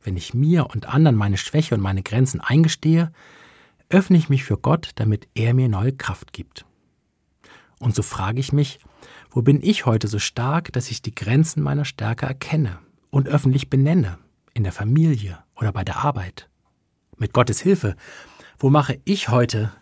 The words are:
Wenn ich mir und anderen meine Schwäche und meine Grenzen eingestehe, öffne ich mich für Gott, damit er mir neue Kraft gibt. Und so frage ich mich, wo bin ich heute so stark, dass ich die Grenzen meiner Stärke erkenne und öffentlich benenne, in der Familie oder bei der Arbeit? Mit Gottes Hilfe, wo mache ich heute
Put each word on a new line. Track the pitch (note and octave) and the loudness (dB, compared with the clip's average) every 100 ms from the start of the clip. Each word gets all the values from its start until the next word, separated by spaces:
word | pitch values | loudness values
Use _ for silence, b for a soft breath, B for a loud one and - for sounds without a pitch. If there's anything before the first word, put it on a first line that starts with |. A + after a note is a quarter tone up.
| - | -6
Wenn | F2+ | -8
ich | - | -6
mir | A#2 D3 F3 C#3 | -2 2 2 0
und | A2+ | -4
anderen | - C3+ D#3+ A2+ | -2 4 4 4
meine | G2+ F#2+ | 2 -2
Schwäche | - D3+ D#3 | -2 -2 0
und | A2 | 0
meine | F#2+ F#2+ | 0 -2
Grenzen | F#2+ - C3 - | -2 0 0 0
eingestehe, | - C3+ E3 - D#3 E3 E3 B B B B B B B _ | 0 2 2 2 0 2 0 B B B B B B B _
öffne | F#3 F#3+ F3+ | 0 4 4
ich | D#3+ | 4
mich | C3+ | 0
für | C3+ G#2 | 0 -4
Gott, | - D#3+ - - | 0 -2 -2 -4
damit | G#2+ G#2 - | -2 -2 -4
er | - A2+ | -4 0
mir | B2+ B2+ | 2 2
neue | G2+ A2+ | 0 -2
Kraft | C3+ - F2+ - | -4 -8 -8 -10
gibt. | - - - - _ _ _ _ _ _ _ b b b b | -16 -16 -16 -20 _ _ _ _ _ _ _ b b b b
Und | B2 | -2
so | A2 | -2
frage | G2+ - F#2+ A#2 | -2 -4 -4 -4
ich | C3+ | -2
mich, | C#3+ C#3 - B B B B B | 0 -2 -4 B B B B B
wo | - | -2
bin | A#2 C#3+ | 2 2
ich | E3 G#3+ - | 2 0 2
heute | A2+ A2 | 0 0
so | G#2 | -4
stark, | - - B2 D#3 E3+ | -4 -4 -2 -2 -2
dass | - - | -6 -6
ich | A#2 | -8
die | - | -10
Grenzen | - - C3 D#3 - | -8 0 2 2 0
meiner | C#3+ C#3+ C#3 | -2 -2 -4
Stärke | - A2 A#2 C3 | -4 -4 -4 -4
erkenne | C3 - D#3+ C3 F2 _ _ _ | -6 -4 -2 -2 -4 _ _ _
und | C#3 C3+ | 0 2
öffentlich | D3 C3+ C3+ - | 2 2 0 0
benenne, | C3+ C#3 F3 G#2+ F2 _ _ _ | 0 2 2 0 -4 _ _ _
in | - | -4
der | G2 | -4
Familie | - G#2 C#3 D#3+ C3+ G2+ F2+ _ - | -4 0 2 4 2 -4 -12 _ -4
oder | A#2 | -4
bei | G2 | -2
der | F#2 - | -6 -4
Arbeit? | C#3+ B2+ F#2 - - _ _ _ _ _ _ - | -2 -4 -8 -12 -20 _ _ _ _ _ _ -8
Mit | G#2 | -4
Gottes | - A#2+ A2 | 0 0 0
Hilfe, | F#3 F#3+ G#2 F#2 B B B B B B | 0 0 0 -6 B B B B B B
wo | C3+ | 2
mache | D3 C3+ - - | 2 2 -4 -2
ich | G3 - | -4 0
heute | B2 A#2+ A2 G#2+ - | 2 2 0 -4 -6